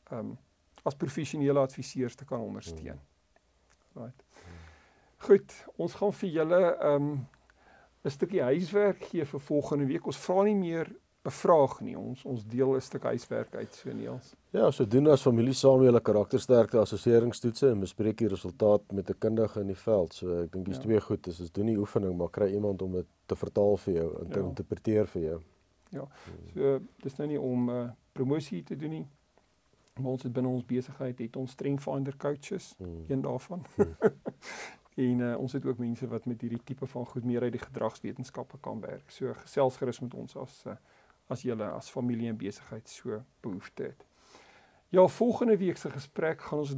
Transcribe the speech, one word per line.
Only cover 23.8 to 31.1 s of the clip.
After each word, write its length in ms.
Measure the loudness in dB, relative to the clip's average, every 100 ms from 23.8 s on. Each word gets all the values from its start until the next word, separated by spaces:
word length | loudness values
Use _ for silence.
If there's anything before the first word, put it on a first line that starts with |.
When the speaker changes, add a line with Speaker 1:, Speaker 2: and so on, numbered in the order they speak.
| 2
Speaker 2:
jou 260 | 0 -2 -4
en 80 | -6
te 80 | -4
Speaker 1:
Ja. 40 | -4
Speaker 2:
interpreteer 600 | -6 -6 -4 0 2 2
vir 160 | -2
jou. 180 | -4 -6 -10 _ _ _ _
Speaker 1:
Ja. 100 | -12 -12 -16
Speaker 2:
Hmm. 240 | -20 -18 -14
Speaker 1:
So 260 | -2 0 0 -2 _
dis 140 | -10 -8
nou 100 | -6
nie 120 | -4
om, 280 | -2 0 0
eh, 200 | -2 -6 -12 _
promosie 500 | -6 -2 -2 -4 -10
te 140 | -8 -10
doen 140 | -8
nie. 160 | -10 -12 _ _ _ _ _ _ _ _ -8
Maar 100 | -6
ons 100 | -4
het 100 | -4
binne 160 | -2 -2
ons 160 | -2
besigheid 540 | -2 -4 -4 -8 -8